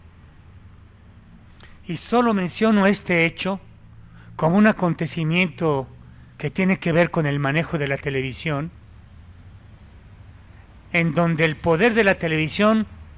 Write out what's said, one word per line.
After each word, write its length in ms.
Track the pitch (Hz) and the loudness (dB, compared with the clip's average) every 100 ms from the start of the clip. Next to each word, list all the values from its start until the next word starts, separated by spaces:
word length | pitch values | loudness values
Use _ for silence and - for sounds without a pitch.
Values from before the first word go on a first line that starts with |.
| - - - - - - - - - - - - - - - - - - - | -20 -20 -20 -20 -20 -20 -20 -20 -20 -20 -20 -20 -20 -20 -20 -20 -20 -20 -12
Y 100 | 165 | -12
solo 360 | - 233 240 | -2 0 2
menciono 540 | 208 180 - 220 214 196 | 0 -2 -2 2 4 4
este 380 | 208 - 175 165 | 2 0 0 0
hecho 340 | 160 185 190 - - - - - - - - | -2 -6 -6 -10 -20 -20 -20 -20 -20 -20 -2
como 220 | 160 185 | 0 4
un 100 | 214 | 4
acontecimiento 1200 | 214 180 156 165 - 156 170 185 - 165 143 127 - - - - - | 4 -2 -2 -4 -4 -2 0 -2 -2 -2 -2 -4 -14 -20 -20 -20 -10
que 120 | 151 | -8
tiene 300 | - 185 185 | -2 0 0
que 120 | - | 0
ver 200 | 160 170 | 2 2
con 160 | 170 151 | 2 -2
el 120 | 143 | 0
manejo 380 | 143 147 165 151 | 0 -2 -2 -4
de 100 | 143 | -4
la 100 | 139 | -4
televisión, 760 | 151 135 135 120 160 143 160 - - - - - - - - - - - - - - - - - - - - - - | -4 -4 -6 -8 -6 -6 -6 -12 -20 -20 -20 -20 -20 -20 -20 -20 -20 -20 -20 -20 -20 -20 -20 -20 -20 -20 -20 -20 -6
en 220 | 175 170 | -2 0
donde 320 | 147 170 160 160 | 2 0 2 0
el 100 | 156 | 0
poder 380 | 170 160 233 | 0 2 2
de 100 | 226 | 4
la 120 | 202 185 | 2 2
televisión 720 | 170 156 156 - 208 220 208 - - | 0 -2 -2 2 2 2 -2 -10 -20